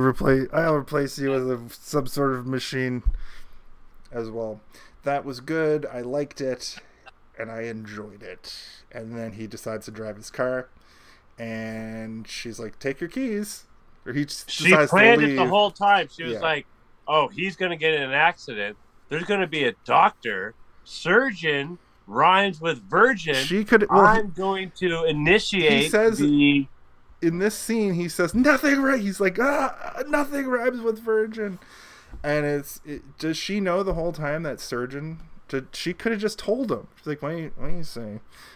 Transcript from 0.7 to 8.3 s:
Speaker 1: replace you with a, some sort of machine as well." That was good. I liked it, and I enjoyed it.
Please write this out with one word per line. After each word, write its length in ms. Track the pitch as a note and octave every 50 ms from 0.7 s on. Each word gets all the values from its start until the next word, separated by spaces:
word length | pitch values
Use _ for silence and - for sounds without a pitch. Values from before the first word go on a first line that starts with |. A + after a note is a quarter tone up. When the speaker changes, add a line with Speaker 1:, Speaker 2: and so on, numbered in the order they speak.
| D#3
Speaker 1:
replace 440 | C#3+ C#3 - D3+ C#3+ C#3+ C#3 - D3
you 100 | C#3 C3+
with 180 | C3+ C3 B2+ B2+
a, 100 | B2+ A#2 A#2 A#2 - -
some 280 | - - D3 D3 C3 -
sort 260 | - D3 C#3 C3+ C3
of 140 | B2 A#2+ B2+
machine 560 | C3 B2+ - - C#3 C3 B2+ B2+ B2 B2 - - - - - - - - - - - - - - - - - - - - - -
as 180 | B2+ A#2+ A2+ A2
well." 320 | A2 A#2 A2+ A2 G#2+ G#2+ - - - - - - - - -
That 200 | C#3 C#3 C#3 -
was 160 | C#3 C3 B2
good. 460 | C3 D3+ D#3+ D#3+ D#3+ D3+ D3+ D3+ C#3+
I 160 | - B2+ B2
liked 400 | A#2+ B2 C3+ D3 D3 C#3+ - -
it, 340 | C#3 C3 B2 - - - - - - - _ _ - - - _ _ - _ -
and 100 | A2+ A2+
I 100 | A2+ A2+ A2+
enjoyed 580 | A#2 A2 A2 G#2+ G#2 G#2 G#2+ G#2 G#2 G2 G2+ G#2
it. 300 | F#2